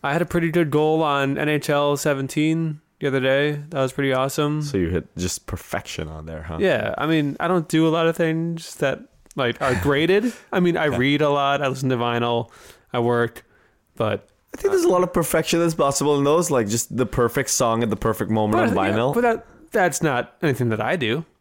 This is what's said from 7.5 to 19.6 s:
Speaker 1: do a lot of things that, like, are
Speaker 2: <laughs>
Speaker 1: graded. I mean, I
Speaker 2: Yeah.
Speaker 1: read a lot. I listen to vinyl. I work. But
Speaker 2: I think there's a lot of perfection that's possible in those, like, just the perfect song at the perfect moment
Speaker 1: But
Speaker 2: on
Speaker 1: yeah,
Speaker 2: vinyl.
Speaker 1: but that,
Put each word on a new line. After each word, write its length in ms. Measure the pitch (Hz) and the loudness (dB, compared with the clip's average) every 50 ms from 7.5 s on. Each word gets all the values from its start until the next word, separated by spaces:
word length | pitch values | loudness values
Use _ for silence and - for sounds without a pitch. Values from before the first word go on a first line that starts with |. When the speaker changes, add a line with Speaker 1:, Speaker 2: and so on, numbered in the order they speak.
| 185 180 156 | 0 0 0
Speaker 1:
do 220 | - - 156 160 160 | 0 0 2 2 4
a 20 | |
lot 160 | 156 170 165 165 | 2 2 2 0
of 60 | 165 | 2
things 600 | - 170 160 160 165 165 170 170 165 165 - - | 2 0 0 0 -2 -2 -4 -6 -8 -10 -14 -6
that, 240 | - 151 135 - - 220 - _ _ _ _ - | -4 -2 -2 -2 -4 -8 -20 _ _ _ _ -6
like, 240 | - 135 120 120 - 139 | -2 -2 -2 -2 -2 -2
are 120 | 135 123 | -2 0
Speaker 2:
<laughs> 80 | 104 87 | 0 0
Speaker 1:
graded. 520 | 143 143 139 156 165 185 208 214 247 226 - - _ - | 0 2 2 2 4 2 2 2 0 -6 -6 -14 _ 0
I 80 | 185 | 2
mean, 160 | 180 180 170 | 2 2 2
I 120 | 170 156 151 | 2 0 0
Speaker 2:
Yeah. 80 | 127 92 | 0 2
Speaker 1:
read 240 | 127 139 143 147 151 | 2 2 2 2 2
a 80 | 147 | 2
lot. 320 | 143 143 139 139 143 143 147 | 2 2 2 0 0 0 0
I 60 | 135 | -2
listen 200 | 127 131 135 131 | -2 -2 -2 -2
to 80 | 131 | 0
vinyl. 540 | 120 120 120 117 120 120 120 120 117 113 - - - - - - _ _ _ - | 0 0 0 0 0 0 0 0 0 -2 -4 -12 -20 -20 -20 -20 _ _ _ -4
I 60 | 123 | -2
work. 440 | 117 120 120 120 120 113 - - - _ _ _ _ _ _ _ _ _ _ | 0 2 2 2 0 0 -2 -10 -20 _ _ _ _ _ _ _ _ _ _
But 320 | - 117 107 107 202 - _ _ _ _ _ - | -2 -2 0 0 -4 -6 _ _ _ _ _ -16
Speaker 2:
I 40 | - | -4
think 120 | - 392 | -2 0
there's 140 | 392 381 330 | 2 2 2
a 40 | 359 | 4
lot 120 | 185 180 180 | 4 4 2
of 120 | 175 - | 2 0
perfection 460 | 180 165 - - 165 160 - - 170 | -2 -2 2 0 0 0 2 2 2
that's 140 | 170 170 160 | 2 2 2
possible 440 | 160 156 139 139 - 143 147 147 143 | 2 2 2 2 0 2 2 2 2
in 60 | 143 | 4
those, 260 | 143 151 170 175 160 | 4 4 4 2 2
like, 180 | 151 127 113 101 | 2 0 0 0
just 260 | 107 117 - - - | -2 -2 -4 -4 -2
the 120 | 110 127 | -2 -2
perfect 420 | - - - 120 117 - 147 131 - | 0 2 0 0 2 2 0 -2 -2
song 340 | - - 131 117 113 113 120 | 0 0 2 2 2 0 0
at 60 | 110 | 0
the 80 | 107 | -2
perfect 340 | 101 - 113 110 - 113 92 | -2 0 -2 -2 -2 -2 -2
moment 440 | 110 110 107 107 107 - - 233 98 | 0 0 2 2 2 2 2 2 2
Speaker 1:
But 40 | 95 | 0
Speaker 2:
on 80 | 95 | 0
Speaker 1:
yeah, 100 | 98 101 107 | 0 0 0
Speaker 2:
vinyl. 160 | 117 131 151 | 0 0 0
Speaker 1:
but 80 | 233 240 | 2 2
that, 240 | 240 226 226 - - - - | 2 0 0 -4 -14 -20 -20